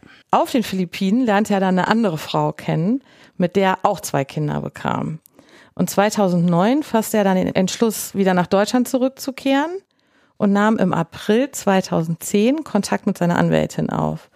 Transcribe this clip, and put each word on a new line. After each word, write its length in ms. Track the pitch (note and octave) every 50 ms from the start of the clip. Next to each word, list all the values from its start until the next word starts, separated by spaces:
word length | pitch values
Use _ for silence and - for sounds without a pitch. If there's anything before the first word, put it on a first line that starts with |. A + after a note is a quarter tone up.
| - - - - _ -
Auf 220 | - B3 E4 E4
den 100 | - B3+
Philippinen 640 | G#3 - - F#3 F#3 F3+ - - G3 F#3+ G3+ B3+ C4
lernte 300 | A3+ G3+ G3+ G#3+ - G#3
er 40 | G3
dann 200 | F#3+ F#3 F#3 F#3
eine 80 | F3
andere 320 | - G#3+ A3+ A#3 G3 D#3 D#3
Frau 320 | - - - D#3 D3+ D3+
kennen, 500 | - - - - D#3 D#3 E3 F#3+ B3 C#4 _ _ - - - - _
mit 180 | - F3+ E3+ -
der 120 | G3 F#3+
er 100 | F#3+ F#3 -
auch 180 | - G3 G3+ -
zwei 260 | - - - C#3 C#3
Kinder 360 | - - D#3 D3+ D3 D3 D3
bekam. 560 | - - - - - - - - - - D#3 D#3 _ _ _ _ - _ - - - _ -
Und 160 | - F3+ -
zweitausendneun 920 | - - G3+ G#3+ - A3 G3+ F3+ F3 F3 E3+ F3 E3+ E3+ F#3 A3 C4 D4+ D4
fasste 340 | - - A3+ G#3+ - -
er 60 | G#3+ G3+
dann 140 | G3 F#3
den 180 | F#3 F3+ - -
Entschluss, 580 | - F#3+ F#3 - - A#3 A3+ G3+ - - - -
wieder 220 | F#3+ G3 F#3+ F#3
nach 120 | F3+ F3+
Deutschland 400 | - - F#3+ G#3 G#3 - B3+ A#3+
zurückzukehren 840 | - - B3+ B3 C4 C4 - - - B3+ - - C4+ C4+ C#4 D4 E4 F4+ G4 - _ _ _ _ _ _ _ _ _ _
und 160 | - - G3+ G3
nahm 240 | G3+ G#3 A3 A3+
im 160 | - - F#3 -
April 560 | D#3 D#3+ - - - - - G#3+ A#3 C4+ C#4+
zweitausendzehn 1120 | - - - G3+ G3 F#3+ F#3 - F3+ E3+ D#3+ E3 E3 - - - - G3+ G#3 A#3+ C#4+ D#4+ C#4+
Kontakt 440 | - - G3+ G3 - G3+ G3 -
mit 100 | G3+ F#3
seiner 200 | - F3+ F3 E3+
Anwältin 520 | - E3+ E3 - - D#3 D#3+ - - D#3 -
auf. 400 | - - D#3 - D#3 D#3 - _ _